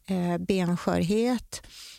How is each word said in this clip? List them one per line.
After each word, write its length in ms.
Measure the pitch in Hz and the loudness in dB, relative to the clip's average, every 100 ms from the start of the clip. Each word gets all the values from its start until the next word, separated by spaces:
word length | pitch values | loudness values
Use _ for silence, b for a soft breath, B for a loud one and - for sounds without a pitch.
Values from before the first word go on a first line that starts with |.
| - | -2
eh, 320 | 190 175 175 | -2 0 0
benskörhet, 1200 | 180 190 175 175 - 175 175 214 233 247 - - B B B | 0 0 2 0 2 2 2 2 2 0 -4 -14 B B B